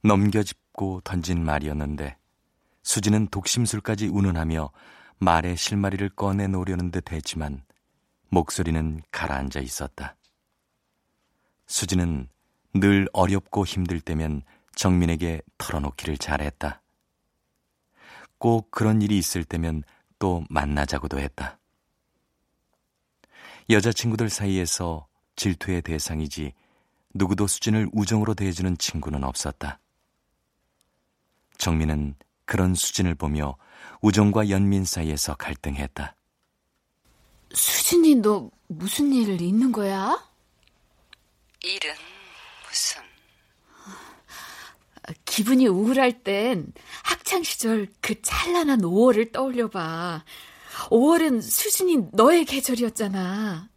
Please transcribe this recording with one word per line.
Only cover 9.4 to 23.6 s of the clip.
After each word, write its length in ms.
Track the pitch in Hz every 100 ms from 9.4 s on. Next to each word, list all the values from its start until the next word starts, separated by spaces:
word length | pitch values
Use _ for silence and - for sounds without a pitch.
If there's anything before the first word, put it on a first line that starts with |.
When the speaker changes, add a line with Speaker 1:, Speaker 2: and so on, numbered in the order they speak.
| 69 71
Speaker 1:
있었다. 560 | 64 - 71 - 71 - _ _ _ _ _ _ _ _ _ _ _ _ _ _ _
수지는 600 | - 87 92 87 76 64 _ _ _ _
늘 360 | 98 98 101 95
어렵고 540 | - 92 98 - - 95
힘들 340 | - 87 85
때면 420 | - 78 80 73 - _ _
정민에게 680 | - 98 90 85 82 85 80 - _
털어놓기를 580 | - 80 71 - - 71
잘했다. 640 | - 69 73 - 73 - _ _ _ _ _ _ _ _ _ _ _ _ - - - _
꼭 320 | 117 117 107
그런 320 | - 110 107
일이 160 | 104 101
있을 260 | 82 90
때면 380 | 82 85 82 78 76 _ _ _
또 260 | 98 87 78
만나자고도 680 | 80 73 73 71 73 67 69
했다. 400 | 71 - 71 - _ _ _ _ _ _ _ _ _ _ _ _ _ _ _ _ _ - - -